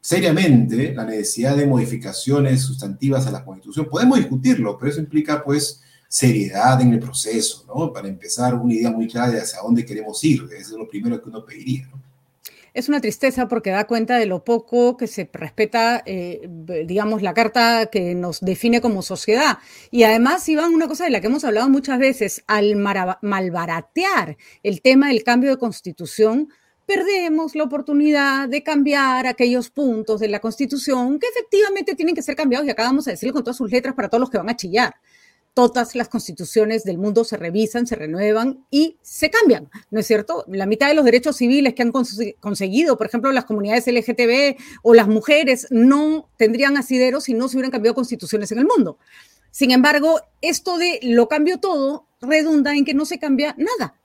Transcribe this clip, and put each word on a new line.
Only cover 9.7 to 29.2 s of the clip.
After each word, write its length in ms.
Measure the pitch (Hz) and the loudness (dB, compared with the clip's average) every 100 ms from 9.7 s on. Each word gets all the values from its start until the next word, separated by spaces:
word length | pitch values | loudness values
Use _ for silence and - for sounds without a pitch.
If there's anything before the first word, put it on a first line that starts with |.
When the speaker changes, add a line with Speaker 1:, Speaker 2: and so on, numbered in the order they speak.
| 120 | 0
Speaker 1:
queremos 380 | 113 104 107 - | 0 -8 -10 -4
ir. 180 | 151 143 - 92 | 0 0 -2 -18
Eso 160 | 95 | -16
es 60 | 110 | -16
lo 100 | 110 | -12
primero 320 | 101 117 113 | -8 -6 -6
que 60 | 113 | -8
uno 160 | 110 | -18
pediría, 420 | - - 127 127 - | -18 -14 -6 -6 -8
¿no? 120 | - - _ _ _ - _ _ | -20 -20 _ _ _ -20 _ _
Speaker 2:
Es 140 | - 247 | -10 -2
una 120 | 294 | -2
tristeza 480 | 214 - 269 254 247 | -2 -2 -2 -2 -2
porque 220 | 226 214 | -2 -2
da 160 | 190 214 | -4 -2
cuenta 300 | 233 220 247 | -2 0 0
de 80 | 214 | 0
lo 180 | 180 | -4
poco 520 | - 233 233 240 240 247 | -2 -2 0 2 2 0
que 100 | 226 | -6
se 200 | - - | -8 -12
respeta, 720 | - - - 214 233 226 240 - | -10 -14 -4 -2 2 0 0 -4
eh, 400 | 190 175 175 170 | -8 -8 -10 -14
b-, 360 | 165 160 170 165 | -16 -10 -8 -4
digamos, 360 | 185 214 214 | -2 -2 -2
la 120 | 190 | -2
carta 520 | 175 226 247 233 233 220 | 0 0 2 2 2 0
que 280 | 220 175 | -2 -2
nos 260 | 180 180 160 | -4 -4 -4
define 400 | 185 185 233 233 | -4 0 2 2
como 220 | 233 202 | 2 -2
sociedad. 560 | 170 185 - 226 294 220 - - - | -6 -8 0 2 2 0 -8 -20 -6
Y 140 | 240 | 4
además, 440 | 220 220 247 349 - | 6 6 4 2 0
Iván, 240 | 302 339 | 0 2
una 120 | 330 320 | 2 0
cosa 180 | 269 | -2
de 60 | 349 | -2
la 100 | 226 | -2
que 60 | 202 | 0
hemos 180 | 277 | -2
hablado 240 | 285 214 262 | 0 0 2
muchas 300 | 269 269 254 | 2 2 0
veces, 460 | 269 262 202 - - | 0 0 -4 -6 -2
al 300 | 214 208 208 | 0 2 2
mara-, 420 | 202 196 185 185 | 0 -2 -4 -4
malbaratear 1120 | 208 196 185 175 170 165 - - 381 359 165 147 - - | -4 -2 -2 -4 -4 -6 -6 -4 0 -2 -4 -10 -20 -8
el 180 | 202 196 | -6 2
tema 280 | 254 262 285 | 4 6 4
del 160 | 240 | 0
cambio 260 | - 240 277 | 2 2 2
de 60 | 262 | 0
constitución, 880 | 240 185 185 160 170 - 214 240 302 _ _ _ - | -2 -6 -12 -12 -12 2 2 2 -4 _ _ _ -4
perdemos 680 | 392 370 392 349 311 320 | -2 0 -2 0 -2 -2
la 100 | 311 | -4
oportunidad 840 | 302 285 277 285 302 294 277 269 269 | -4 -4 -2 2 4 2 2 0 -2
de 140 | 277 | -4
cambiar 640 | 294 294 285 285 269 254 | -2 0 2 2 2 0